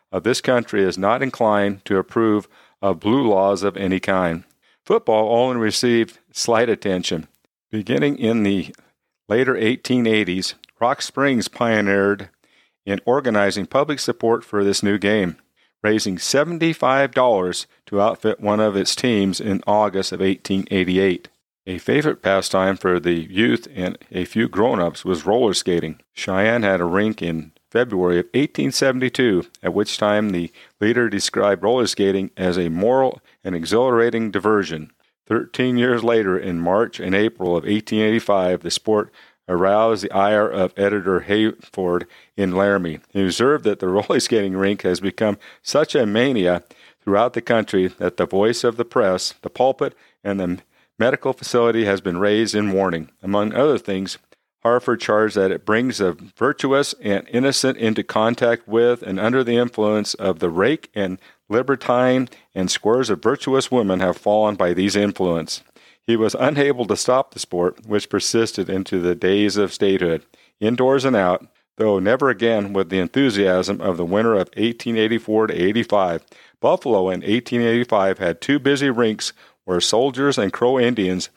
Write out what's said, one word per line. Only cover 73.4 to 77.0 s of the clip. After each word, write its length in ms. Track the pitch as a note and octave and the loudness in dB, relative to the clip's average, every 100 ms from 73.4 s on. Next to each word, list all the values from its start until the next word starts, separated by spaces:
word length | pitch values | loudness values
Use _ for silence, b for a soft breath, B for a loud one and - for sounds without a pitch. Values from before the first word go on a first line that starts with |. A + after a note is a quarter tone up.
| F#2+ F#2 F#2 G2+ | 2 2 0 -4
of 160 | G2 E2+ | -4 -2
the 100 | E2+ | 0
winter 300 | G2 A#2 G#2 | 0 2 2
of 140 | F2+ - | -2 -2
eighteen 400 | A2+ A#2 A#2+ A2+ | -4 -2 -4 -2
eighty-four 500 | A2 A#2 - G#2+ A2 | 0 -2 0 0 0
to 60 | |
eighty-five. 720 | E2 F#2 A2 - G#2 F#2 E2 - B B B | 0 0 0 0 0 0 -2 -8 B B B
Buffalo 500 | B2 F3+ C3+ G#2 | 0 0 2 0